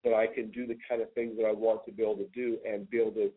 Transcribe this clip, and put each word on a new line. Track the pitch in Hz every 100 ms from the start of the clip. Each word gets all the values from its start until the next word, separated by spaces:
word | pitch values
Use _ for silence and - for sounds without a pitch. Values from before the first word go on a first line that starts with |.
that | 123
I | 110 110
can | 127 110
do | 120 123
the | 117 -
kind | 120
of | 110
things | - 117 110
that | 110
I |
want | 107 113 110 -
to |
be | 101
able | 110 101
to | 95 120
do | 123 113 -
and | 104 101
be | 117
able | 110
to | 107 101